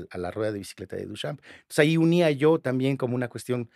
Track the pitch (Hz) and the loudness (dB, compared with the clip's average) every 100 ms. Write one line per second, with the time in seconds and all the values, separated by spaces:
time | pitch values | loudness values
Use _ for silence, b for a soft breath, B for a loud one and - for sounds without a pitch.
0 | 87 92 87 101 110 104 95 - 85 95 | -10 -8 -6 -4 -4 -4 -10 -14 -12 -10
1 | 95 104 147 147 - - _ - 151 165 | -10 -10 -10 -10 -16 -20 _ 2 4 4
2 | 165 175 165 139 151 165 131 127 131 135 | 4 4 4 4 2 2 0 0 0 0
3 | 127 123 123 113 - 123 120 | -2 -2 -4 -8 -6 -4 -6